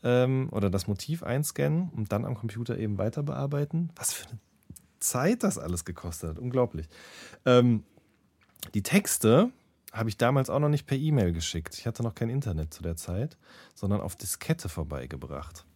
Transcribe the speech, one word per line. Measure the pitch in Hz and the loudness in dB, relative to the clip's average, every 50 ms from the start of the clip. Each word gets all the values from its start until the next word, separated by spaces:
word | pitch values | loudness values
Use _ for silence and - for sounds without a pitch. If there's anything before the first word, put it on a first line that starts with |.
| - | 4
ähm, | 117 120 123 127 127 131 131 131 - | 4 4 4 4 4 2 0 0 -2
oder | - 107 101 101 | -2 0 2 2
das | 90 98 - - | 2 0 0 -2
Motiv | 101 98 - - 156 165 - | -4 -4 -2 -6 -6 -6 -4
einscannen | - 120 139 151 - - - 139 147 151 165 185 170 - | -2 -2 -2 -2 -2 -2 0 0 2 2 0 -2 -2 -4
und | - 107 - | -6 -4 -2
dann | - 104 120 | 0 -2 0
am | - 127 | -2 -6
Computer | - - 113 98 113 120 117 120 - | -6 -6 -8 -6 -6 -6 -4 -4 -4
eben | 110 107 104 | -2 -2 -2
weiter | 98 98 110 - 156 147 | 0 -2 -2 -2 -2 -4
bearbeiten. | 143 135 127 139 139 143 143 147 147 - 165 175 165 - | -4 -4 -4 -4 -2 -2 -2 -2 -2 -2 -2 -2 -4 -6
Was | - - - - | -6 -6 -6 -6
für | - - - | -6 -10 -14
eine | 117 110 _ _ _ _ _ _ - - _ _ _ _ | -16 -16 _ _ _ _ _ _ -20 -20 _ _ _ _
Zeit | - - - 123 131 175 247 254 - | -4 -2 0 2 2 2 2 4 2
das | 196 - - | 0 0 0
alles | - 85 90 87 - | -4 -4 -4 -4 -4
gekostet | - 85 - - 90 82 - - 82 | -8 -12 -10 -8 -10 -10 -6 -6 -6
hat, | 78 - | -6 -6
unglaublich. | 120 123 123 127 123 120 - 78 80 - - - - - - - - - - - _ | -6 -2 2 2 2 2 0 -8 -10 -10 -14 -20 -20 -20 -20 -20 -20 -20 -20 -2 _
Ähm, | 127 127 123 123 123 117 107 - _ _ - _ _ _ _ _ _ _ _ _ _ _ _ - - - | 8 8 10 10 8 6 4 2 _ _ -20 _ _ _ _ _ _ _ _ _ _ _ _ -18 -2 -2
die | 104 95 | -2 0
Texte | - 151 202 196 - - - - 110 113 147 208 247 - _ _ _ _ _ _ - - | 4 4 4 4 4 -2 2 6 6 8 8 6 4 0 _ _ _ _ _ _ -14 -6
hab | 110 113 113 | -4 -2 -2
ich | 101 | 0
damals | _ 120 120 139 139 131 - | _ 2 4 4 4 2 2
auch | 85 135 | 0 0
noch | 151 147 | 2 2
nicht | 147 147 - | 2 0 0
per | - 139 135 | -2 -2 -2
E-Mail | 143 156 151 135 101 87 82 | 0 2 4 4 4 4 2
geschickt. | 82 80 - - 85 80 - - - | 0 -4 -4 -6 -6 -8 -8 -14 -8
Ich | - | -8
hatte | 117 107 - 117 | -8 -6 -4 -6
noch | 117 - | -6 -4
kein | - 120 113 | -4 -4 -2
Internet | 123 139 135 110 87 78 78 78 - | -2 -4 -4 -2 -4 -4 -4 -6 -8
zu | - 85 | -8 -8
der | 85 82 | -6 -6
Zeit, | 80 - - 87 95 127 156 - _ _ - - - - - _ | -6 -6 -6 -4 -4 -4 -6 -8 _ _ -20 -20 -20 -20 -20 _
sondern | - - 95 101 104 | -8 -2 -2 0 0
auf | - 98 - | -2 -6 -8
Diskette | - - 98 - - - - 95 85 - - | -8 -8 -8 -8 -8 -2 -4 -4 -2 -2 -8
vorbeigebracht. | - - 76 71 73 67 64 65 65 67 65 - 71 67 71 - - - - _ _ | -6 -6 -6 -6 -6 -8 -8 -8 -10 -10 -10 -10 -10 -10 -12 -12 -16 -20 -20 _ _